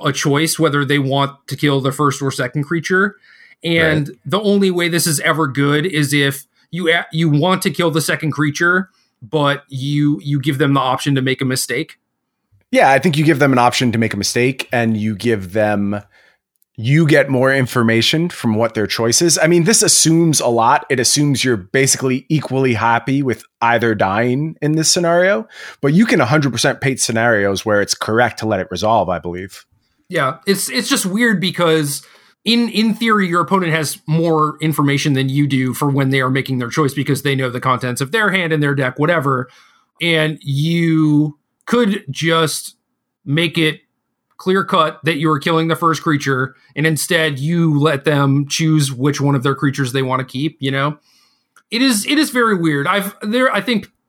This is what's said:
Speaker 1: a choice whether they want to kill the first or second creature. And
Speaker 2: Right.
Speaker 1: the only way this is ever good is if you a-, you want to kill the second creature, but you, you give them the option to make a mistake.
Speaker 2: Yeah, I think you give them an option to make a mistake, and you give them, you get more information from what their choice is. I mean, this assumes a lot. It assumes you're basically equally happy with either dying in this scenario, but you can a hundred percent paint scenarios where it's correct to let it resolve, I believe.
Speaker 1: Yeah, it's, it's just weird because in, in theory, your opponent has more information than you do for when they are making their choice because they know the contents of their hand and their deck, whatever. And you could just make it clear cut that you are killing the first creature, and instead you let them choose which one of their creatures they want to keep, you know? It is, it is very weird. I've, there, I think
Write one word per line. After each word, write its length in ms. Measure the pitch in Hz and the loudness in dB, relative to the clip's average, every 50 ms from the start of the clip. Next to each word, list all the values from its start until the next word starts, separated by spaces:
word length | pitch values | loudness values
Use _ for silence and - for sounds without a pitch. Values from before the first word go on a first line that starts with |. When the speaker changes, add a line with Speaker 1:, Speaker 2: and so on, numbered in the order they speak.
| - | -2
Speaker 1:
a 80 | 151 | -4
choice 480 | 139 - - 156 139 143 160 165 - - | -4 -2 0 0 0 0 0 0 0 0
whether 240 | 156 156 143 143 143 | 0 0 0 0 0
they 160 | 131 143 143 | 0 0 0
want 480 | 135 135 135 139 139 139 139 - _ - | 0 0 0 0 -2 -2 -4 -10 _ -12
to 80 | 139 | -8
kill 240 | 135 - 147 139 139 | -2 0 0 0 0
the 140 | 131 139 135 | 0 -2 -2
first 280 | - 151 143 131 - | 0 0 0 0 -2
or 100 | 139 135 | -4 -6
second 340 | 131 - 135 123 - 151 143 | -4 -4 -6 -4 -4 -6 -4
creature. 500 | - 170 170 - - 185 185 196 208 196 _ _ - - - - - _ _ - | -4 -4 -4 -4 -2 0 0 0 0 -2 _ _ -20 -20 -20 -20 -20 _ _ -4
And 460 | 165 170 165 160 160 156 156 147 143 | -2 0 2 2 2 2 0 -2 -4
Speaker 2:
Right. 80 | - - - | -8 -14 -8
Speaker 1:
the 160 | 139 135 196 | -4 -4 -2
only 300 | 214 202 202 202 196 190 | 0 2 2 2 2 2
way 180 | 180 175 170 170 | 2 0 0 0
this 180 | 165 170 - 170 | 0 0 0 0
is 140 | 151 139 | -2 -2
ever 260 | - 156 160 147 160 139 | 0 0 0 0 0 -2
good 380 | 123 139 143 143 147 151 151 | 0 0 0 2 2 0 0
is 280 | 185 - 151 147 135 139 | -2 0 0 0 0 2
if 320 | 147 139 139 139 139 - _ _ _ _ _ | 0 0 0 -2 -4 -10 _ _ _ _ _
you 220 | - 165 180 160 | -10 -4 0 0
a-, 160 | 165 170 190 - - | 0 0 0 -4 -2
you 160 | 160 165 160 | 0 0 2
want 320 | 147 147 147 180 185 185 | 2 2 2 2 0 0
to 100 | - 196 | 0 -2
kill 200 | 143 - 175 170 | -2 0 0 0
the 100 | 147 160 | 0 0
second 300 | 143 - 165 151 - 156 | -2 -2 -2 -4 -4 -4
creature, 580 | 135 - 151 151 143 - 170 175 180 185 190 - _ _ _ _ _ _ | -2 -2 -2 -2 -2 0 0 2 2 0 -2 -4 _ _ _ _ _ _
but 420 | - 107 - 151 147 143 143 143 - - | -12 -6 -2 0 0 0 -2 -2 -6 -12
you, 500 | - 131 127 143 147 147 147 147 147 175 | -10 -8 -6 -2 0 0 2 2 0 -2
you 200 | 190 143 143 143 | -2 -2 -2 -2
give 160 | 131 156 143 131 | -2 -2 -2 0
them 160 | 151 139 139 | 2 2 2
the 80 | 139 | 2
option 340 | 127 131 127 - - 147 143 | 2 0 0 -2 -2 -2 0
to 60 | 135 | 0
make 180 | 127 131 131 - | 0 -2 -2 -2
a 60 | 143 | -2
mistake. 520 | 127 127 131 - - 120 123 165 - - _ _ _ _ _ _ _ _ _ _ _ _ _ _ _ | -4 -4 -4 -4 -4 -6 -6 -6 -8 -12 _ _ _ _ _ _ _ _ _ _ _ _ _ _ _
Speaker 2:
Yeah, 200 | - 262 220 139 | 2 2 4 4
I 80 | 135 135 | 4 4
think 160 | - 185 143 | 4 2 2
you 80 | 147 156 | 2 2
give 160 | 151 165 131 | 2 2 4
them 140 | 147 139 135 | 4 2 4
an 60 | 127 | 4
option 340 | 120 120 120 - 131 123 107 | 4 4 2 2 0 0 0
to 40 | 113 | 0
make 160 | 117 110 - | 0 -2 -2
a 40 | 101 | -4
mistake, 500 | 98 - - 123 120 131 135 - - - - | -4 -2 0 0 0 0 0 -4 -6 -4 -2
and 240 | 123 117 113 113 107 | -2 0 0 0 -2
you 180 | 104 110 110 | -2 -4 -4
give 380 | 95 98 120 113 101 95 87 87 | -2 -2 0 0 -2 -2 -4 -2
them, 480 | 107 107 104 104 101 101 101 101 104 104 _ _ _ _ _ _ _ _ _ _ _ _ _ _ | 0 0 2 0 0 -2 -2 -4 -6 -8 _ _ _ _ _ _ _ _ _ _ _ _ _ _
you 300 | - 110 117 143 156 165 | -6 -2 2 2 4 4
get 240 | 147 156 147 135 143 | 6 4 4 4 4
more 240 | 135 127 127 131 135 | 2 2 2 2 2
information 760 | 135 131 - - 127 117 113 113 113 117 - - 156 165 175 | 2 0 0 0 0 2 2 4 2 2 2 0 0 -2 -2
from 260 | - - - 120 107 | -4 -4 -2 -2 0
what 180 | 107 117 113 - | 0 0 0 0
their 140 | 113 104 95 | -2 -2 -2
choice 340 | - - 117 113 120 - | -2 -2 0 0 0 2
is. 160 | 170 170 151 - | 2 0 0 2
I 80 | 160 | 2
mean, 200 | 160 175 175 165 | 2 4 4 4
this 180 | 170 175 - 214 | 2 2 2 2
assumes 580 | 175 - - - 156 165 165 170 165 147 - | 2 2 2 2 4 4 4 4 2 0 0
a 60 | - 123 | 0 0
lot. 400 | 117 117 113 117 139 147 - - | 0 2 4 4 2 2 0 0
It 100 | 143 123 | -2 0
assumes 440 | 117 - - 143 147 147 143 117 - | 0 0 0 0 2 0 0 0 0
you're 120 | 131 120 | 0 -2
basically 680 | 104 92 95 - 135 135 135 - - - 135 127 131 - - | -2 -2 -2 0 0 2 2 0 0 -2 -2 -4 -4 -2 -2
equally 440 | 156 151 - - 127 131 135 131 117 | -2 -2 -2 -2 -2 0 0 0 0
happy 480 | 107 110 117 117 117 117 - 135 139 | 0 2 2 2 0 0 0 -2 -2
with 220 | 143 131 113 - - - _ - | 0 -2 -4 -6 -8 -16 _ -2
either 320 | - 117 120 117 110 117 110 | 0 2 2 2 2 2 0
dying 640 | 104 104 95 95 107 117 123 123 135 151 160 160 - | 2 0 0 2 0 0 0 0 -2 -2 -4 -6 -4
in 120 | - 147 | -2 -2
this 200 | 156 156 156 - | 0 0 0 0
scenario, 560 | - 190 170 170 170 175 180 185 202 220 220 - - - - - - - | 0 0 2 2 2 2 2 2 2 0 -4 -8 -14 -20 -20 -20 -10 -4
but 120 | - 143 147 | 0 2 4
you 140 | 175 233 220 | 4 4 4
can 120 | - 190 | 4 2
a 60 | 135 | 2
hundred 260 | 110 143 160 143 143 | 4 2 2 2 2
percent 300 | 117 113 - 147 127 - | 0 0 0 0 0 0
paint 180 | - 139 135 120 | -2 -2 -2 -2
scenarios 640 | - - 117 113 113 120 117 104 101 98 98 92 - | -2 -2 0 2 2 2 2 2 2 0 0 -2 -2
where 160 | 110 104 101 | 0 0 2
it's 140 | 101 - - | 2 0 -2
correct 460 | - - - 110 113 123 117 - - | -4 -4 -2 0 2 2 2 0 -2
to 80 | - 110 | -4 -2
let 120 | 107 92 | -2 -2
it 80 | 92 - | -2 -4
resolve, 360 | 92 90 104 107 113 110 95 85 | -6 -4 0 2 2 2 2 0
I 120 | 90 85 | -2 -4
believe. 460 | 80 90 87 90 95 98 - - - _ _ _ _ _ _ _ _ - | -4 -8 -8 -10 -10 -14 -16 -20 -20 _ _ _ _ _ _ _ _ -8
Speaker 1:
Yeah, 300 | 180 165 143 131 - - - - | -4 -2 -2 -2 -4 -4 -4 -4
it's, 200 | 196 190 - - | -2 -2 -4 -4
it's 200 | 254 262 233 - | -4 -4 -4 -2
just 160 | 277 240 190 | -2 -2 -2
weird 340 | 190 175 214 247 233 220 180 | -2 -2 0 0 2 2 0
because 640 | 170 185 175 - 175 165 160 160 151 147 143 - - - _ _ _ _ _ _ - | -2 -2 -2 0 0 2 2 2 0 -2 -4 -8 -12 -16 _ _ _ _ _ _ -2
in, 260 | 202 226 233 240 220 | 0 2 2 2 0
in 260 | - 196 220 226 202 | 0 0 0 0 0
theory, 320 | - 233 233 220 208 190 175 | 0 0 0 2 2 2 0
your 140 | 170 175 | 0 0
opponent 300 | 170 170 190 190 180 165 | 0 0 0 0 0 0
has 280 | 151 160 156 143 - - _ - | -2 -2 -2 -4 -8 -8 _ -2
more 500 | 151 165 165 170 160 156 151 151 151 - | -2 0 0 2 2 2 0 0 -2 -2
information 540 | 156 156 151 - 147 143 143 139 - 156 139 | -2 -2 0 0 0 0 0 0 0 0 0
than 160 | 131 135 135 | 0 0 0
you 160 | 131 143 147 | 0 0 0
do 300 | 139 135 131 131 127 120 | 0 0 0 -2 -2 -4
for 160 | - 151 143 | -2 -2 -2
when 180 | 139 143 139 131 | 0 0 0 0
they 120 | 135 139 | 0 0
are 100 | 131 131 | 0 0
making 260 | 131 139 131 - 135 123 | -2 -2 -2 -4 -4 -6
their 120 | 123 117 | -6 -4
choice 260 | - - 156 135 - | -2 0 0 0 0
because 260 | - 135 - 143 - | -2 -4 -2 -2 -2
they 140 | - 143 135 | -2 -2 -2
know 160 | 131 131 127 | -2 -2 -4
the 100 | 117 123 | -6 -4
contents 400 | - 131 127 117 - 127 123 - | -2 -2 -2 -2 -2 -4 -6 -6
of 100 | 139 131 | -6 -4
their 200 | 156 226 214 202 | -2 -2 0 0
hand 200 | 180 190 180 165 | 0 0 -2 0
and 120 | 160 151 147 | 0 0 0
their 100 | 143 143 | 0 0
deck, 240 | 139 143 127 127 - | 0 -2 -4 -2 -2
whatever. 500 | 147 156 175 165 135 139 135 127 127 - - - - _ _ _ _ _ _ - | 0 0 0 0 0 0 -2 -2 -4 -6 -12 -20 -20 _ _ _ _ _ _ -6
And 380 | 160 170 165 160 156 156 160 - | -2 0 2 2 2 0 -2 -4
you 960 | - 147 139 139 147 165 170 170 170 165 160 156 156 151 151 147 151 151 147 _ _ _ _ _ _ | -6 -4 -2 -2 0 0 0 2 2 2 2 4 4 4 4 2 2 0 -2 _ _ _ _ _ _
could 380 | - - 240 240 202 196 196 - - | -2 0 2 2 2 0 -2 -4 -8
just 640 | 131 - 151 165 165 165 165 156 - - - - - _ _ _ _ _ _ _ _ _ - | -8 -4 -2 0 2 2 2 0 -2 -4 -10 -12 -18 _ _ _ _ _ _ _ _ _ -8
make 340 | - 139 160 170 170 170 170 | -4 -2 0 0 0 0 0
it 200 | 160 156 147 - _ _ _ _ _ _ _ _ _ _ _ | 0 0 -2 -4 _ _ _ _ _ _ _ _ _ _ _
clear 300 | - - 180 185 196 180 | -8 -4 -2 0 0 0
cut 340 | - - 185 156 156 151 - - | 0 0 2 2 0 -2 -4 -4
that 100 | 147 170 | -4 -2
you 160 | 143 156 160 | 0 0 0
are 80 | 156 143 | 0 0
killing 300 | 139 175 170 160 165 160 | 0 0 0 0 0 0
the 60 | 160 | 0
first 260 | - 170 165 160 - | 0 0 0 0 0
creature, 520 | - 143 135 139 - 139 135 127 131 131 - _ _ _ - | 0 0 0 0 0 -2 -2 -2 -2 -6 -8 _ _ _ -6
and 100 | - 147 | -2 0
instead 540 | 160 160 139 - - 185 170 160 160 147 131 | 0 0 -2 -2 0 0 0 0 0 -2 -2
you 400 | 135 156 175 170 165 160 151 143 | -4 -2 0 2 2 2 2 2
let 240 | 139 156 151 135 - | 2 0 0 0 0
them 420 | 160 151 143 139 139 135 139 143 139 | 0 0 2 2 2 2 0 0 -2
choose 420 | - - 165 160 156 156 143 135 | -4 -2 0 2 2 2 2 0
which 300 | 135 120 127 147 147 147 | -2 -2 -2 -2 0 0
one 140 | 139 143 139 | 0 0 0
of 80 | 139 123 | 0 0
their 120 | 143 135 | -2 -2
creatures 380 | - - 143 131 139 139 123 120 | 0 -2 -2 -2 -2 -4 -4 -2
they 80 | 139 | -2
want 180 | 131 127 127 131 | -2 -2 -2 -4
to 60 | 131 | -4
keep, 320 | 127 - 131 143 160 156 - | -6 -6 -6 -6 -6 -6 -6
you 100 | 139 135 | -6 -4
know? 280 | 131 135 139 147 156 - _ _ _ _ _ _ _ _ _ _ _ _ _ _ | -2 -2 -2 -4 -4 -8 _ _ _ _ _ _ _ _ _ _ _ _ _ _
It 100 | - 233 | -2 0
is, 240 | 262 269 247 208 196 | 2 2 2 0 -2
it 120 | - 294 285 | -2 0 0
is 140 | 311 - | 0 0
very 260 | - 247 240 226 208 180 | 0 0 0 2 2 0
weird. 280 | 165 160 151 143 143 | 0 0 0 0 0
I've, 300 | 180 190 202 190 190 - - | 0 0 0 -2 -4 -8 -10
there, 280 | - 214 214 247 254 254 - | -6 -4 0 0 0 0 0
I 80 | 202 | -2
think 260 | 175 - 233 208 185 - _ _ _ | -2 -2 -2 -4 -4 -8 _ _ _